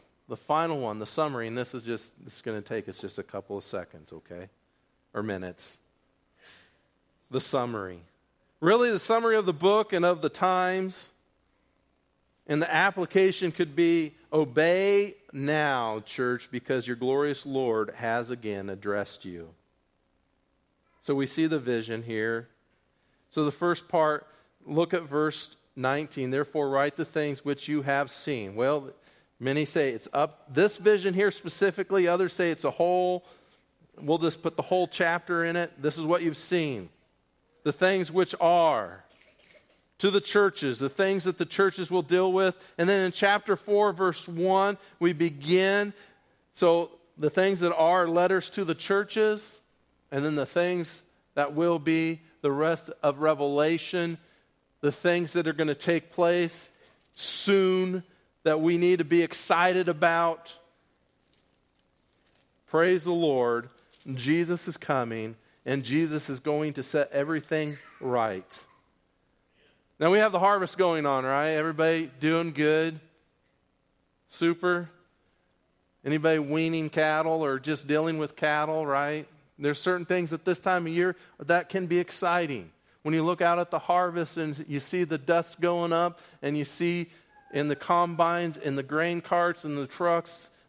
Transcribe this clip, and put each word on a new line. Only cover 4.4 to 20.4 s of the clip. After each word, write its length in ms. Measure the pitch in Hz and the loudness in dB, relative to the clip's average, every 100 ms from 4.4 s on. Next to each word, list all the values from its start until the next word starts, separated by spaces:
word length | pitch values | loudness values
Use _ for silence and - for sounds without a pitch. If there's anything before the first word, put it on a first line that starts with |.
| 95 _ _ _ _ _ _ | -18 _ _ _ _ _ _
Or 80 | 110 | -8
minutes. 560 | 107 95 92 90 - - _ _ _ _ _ _ - - _ _ _ _ _ _ _ | -6 -6 -8 -14 -18 -20 _ _ _ _ _ _ -20 -20 _ _ _ _ _ _ _
The 100 | 127 | -6
summary. 600 | - 139 120 110 95 87 85 _ _ _ _ _ | -2 -2 -2 -4 -8 -12 -20 _ _ _ _ _
Really, 320 | 160 226 240 | 2 4 4
the 80 | 202 | 0
summary 360 | - 226 233 220 | 0 2 2 2
of 100 | 185 | 2
the 80 | |
book 400 | 151 185 208 214 | 0 2 4 2
and 120 | 180 175 | 2 2
of 160 | 175 | 2
the 80 | 156 | -2
times. 800 | - 185 185 180 185 185 185 - _ _ _ _ _ _ _ _ _ _ _ _ _ - | 0 2 2 0 -2 -4 -8 -16 _ _ _ _ _ _ _ _ _ _ _ _ _ -4
And 140 | 151 | -2
the 120 | 165 | 2
application 800 | 156 190 190 175 190 190 185 180 | 2 2 0 0 4 4 2 -2
could 240 | - 170 143 | -2 -2 2
be, 380 | 170 170 156 - _ | 2 2 0 -8 _
obey 840 | 156 143 120 160 185 196 202 202 - - | 0 2 2 4 4 4 2 2 -4 -14
now, 680 | 143 139 151 151 131 113 107 104 | -6 -2 0 2 0 -2 -4 -8
church, 440 | - 123 123 - | -4 -2 -4 -6
because 340 | 123 - 131 120 | -8 -4 -4 -4
your 100 | 120 | -4
glorious 500 | 127 135 147 139 143 | 0 0 0 -2 -6
Lord 480 | 135 127 110 104 - | -2 0 0 -2 -4
has 340 | 117 117 117 | -4 -2 -4
again 400 | 123 107 101 98 | -8 -6 -8 -8
addressed 560 | 95 98 101 98 - 95 | -8 -4 -4 -4 -10 -14
you. 240 | 85 82 82 _ _ _ _ _ _ _ _ | -14 -16 -20 _ _ _ _ _ _ _ _